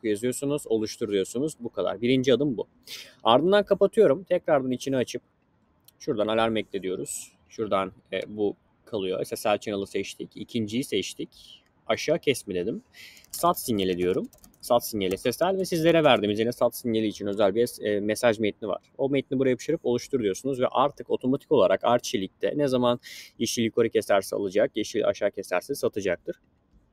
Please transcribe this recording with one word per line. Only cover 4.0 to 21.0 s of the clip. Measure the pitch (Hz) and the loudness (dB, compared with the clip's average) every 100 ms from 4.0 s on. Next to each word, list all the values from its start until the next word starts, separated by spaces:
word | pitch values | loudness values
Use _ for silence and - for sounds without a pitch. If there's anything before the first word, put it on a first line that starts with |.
| 185 143 | 4 4
Tekrardan | 190 180 - 147 131 | 0 -2 2 2 2
içini | 123 - 135 | -2 -2 -2
açıp | 117 123 - _ _ _ _ _ _ _ | -2 -4 -12 _ _ _ _ _ _ _
şuradan | - 113 104 | -4 0 2
alarm | 113 113 110 | 2 2 0
ekle | 98 98 | -4 -6
diyoruz. | 92 92 - - - _ _ | -4 -4 -6 -10 -14 _ _
Şuradan, | - 107 98 95 - _ | -8 -2 0 -2 -6 _
e, | 98 101 | -6 -6
bu | 107 101 - _ _ | -2 -2 -2 _ _
kalıyor. | - 107 95 92 | -10 -6 -4 -4
S | 139 110 | -6 -4
S | 113 | -2
L | 104 | -2
channel'ı | - 101 98 | -2 -6 -4
seçtik. | 98 98 - 85 | -6 -6 -8 -14
İkinciyi | - - 120 107 113 | -12 -6 -4 -2 -4
seçtik. | 139 104 - - 165 - - - _ _ - | -2 -2 -4 -8 -12 -14 -20 -20 _ _ -4
Aşağı | 110 - 143 | -2 0 0
kesme | - 123 - | 0 -2 -4
dedim. | 92 92 185 - - - - - | -4 -4 -6 -10 -20 -20 -20 -16
Sat | - 170 180 | -2 0 0
sinyali | - 107 92 87 | -2 0 0 0
diyorum. | 90 110 233 - - _ | 0 -2 -4 -12 -20 _
Sat | - 120 - | 0 0 0
sinyali | 107 95 95 | -4 -2 -2
S | 127 | -2
S | - | 0
L | 175 190 | 0 0
ve | |
sizlere | 185 170 165 165 | -2 2 4 6
verdiğimiz | 151 113 104 104 | 6 6 4 0
yine | 113 | 0
sat | - 120 - | 0 0 0
sinyali | 120 110 110 | -2 0 0
için | - 101 | -2 -4
özel | 101 101 | 2 2
bir, | 104 120 - | 2 0 -2
e, | 104 104 | -2 0
mesaj | 104 107 123 107 | 0 2 2 2
metni | 104 - 107 | 0 -2 -4
var. | 87 - - | -6 -8 -6
O | 139 | -2
metni | 139 - 131 | -2 -2 0
buraya | 131 | 0
yapıştırıp | 123 - 160 127 | 0 -2 -2 -2
oluştur | 120 - 131 | -2 -2 -2
diyorsunuz | 104 92 131 127 | -2 -2 -4 -2
ve | 127 | 0
artık | - 143 - | 2 0 -2